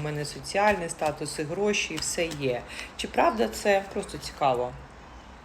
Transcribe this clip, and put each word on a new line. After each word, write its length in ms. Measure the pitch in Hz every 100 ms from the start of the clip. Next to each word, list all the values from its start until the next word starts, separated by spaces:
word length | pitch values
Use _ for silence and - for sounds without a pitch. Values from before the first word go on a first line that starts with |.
у 40 |
мене 200 | 151 147
соціальний 640 | 147 - - 196 208 196 170
статус 500 | - 156 147 156 -
і 40 |
гроші, 520 | 151 175 208 202 -
і 20 | 156
все 320 | - - 165 151
є. 220 | 135 120 - - - -
Чи 120 | 208
правда 400 | - 330 214 226
це? 340 | - 208 196 196
Просто 260 | 208 - 147
цікаво. 540 | - - 143 123 123 135 - - - - - -